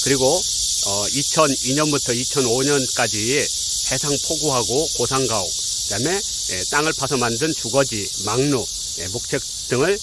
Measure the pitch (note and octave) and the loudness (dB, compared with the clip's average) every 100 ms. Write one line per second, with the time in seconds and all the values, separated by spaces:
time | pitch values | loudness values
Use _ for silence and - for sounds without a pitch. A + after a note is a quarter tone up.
0 | C3 C3+ C3 F3+ - - - - G3 G3 | 2 4 4 4 2 -2 -2 -2 -2 0
1 | G3+ C#3 - E3 D3+ B2+ A#2 C#3 D#3 C#3+ | 0 0 0 4 4 2 0 0 2 0
2 | - A#2+ B2+ D3 B2 A#2+ C3+ C#3+ B2+ - | 0 -2 0 0 2 2 4 2 2 0
3 | A#2 G#2 A2 C#3 G#2 - - - - C3 | 0 0 0 2 0 -2 -2 -2 -2 -2
4 | D3 C#3 - D#3+ D3+ C3 G#2+ B2 D#3+ - | 0 -2 0 -2 2 2 2 2 0 0
5 | A#2+ C3+ B2+ A2 F2+ - - - - G2+ | 0 2 2 0 -2 -4 -4 -4 -2 -2
6 | C#3 G3 - - - F#2 F#2 D3 D#3 D3+ | 0 0 -2 -6 -4 -4 0 0 2 0
7 | C3+ C3+ A#2+ A#2 D#3+ D3+ - C3+ C#3 A2 | 0 0 0 0 -2 -2 0 0 0 -4
8 | F#2+ F2 G2 A#2 C#3+ C3 F#2 - - - | -6 -6 -2 0 2 0 -2 -6 -8 -8
9 | F2+ A#2+ - C#3 - - - B2 D#3+ G3+ | -6 -6 -4 -4 -4 -8 -2 2 2 0